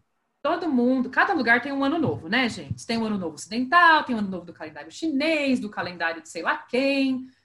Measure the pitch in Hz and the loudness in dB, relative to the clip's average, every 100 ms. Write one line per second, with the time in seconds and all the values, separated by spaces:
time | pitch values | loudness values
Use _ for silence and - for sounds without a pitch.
0 | _ _ _ _ 285 339 349 254 240 262 | _ _ _ _ -2 -2 0 2 4 2
1 | 254 - 370 349 233 240 285 277 277 339 | 0 2 2 2 2 2 2 -2 0 0
2 | 233 113 160 233 240 208 139 - - 233 | 0 -2 -2 0 0 -2 -8 -10 -4 -2
3 | 220 208 170 147 - 226 254 349 339 311 | -2 -4 -6 -10 -8 -6 2 6 8 6
4 | 269 233 202 185 170 - 156 151 330 - | 4 -2 -4 -6 -10 -14 -14 -14 -16 -8
5 | 330 269 311 311 277 247 208 202 180 175 | -4 0 0 2 2 0 -2 -6 -8 -4
6 | 165 165 - 170 190 302 - 247 277 277 | -4 -4 -10 -6 -4 -4 -4 0 2 2
7 | 269 262 262 _ | 0 0 -6 _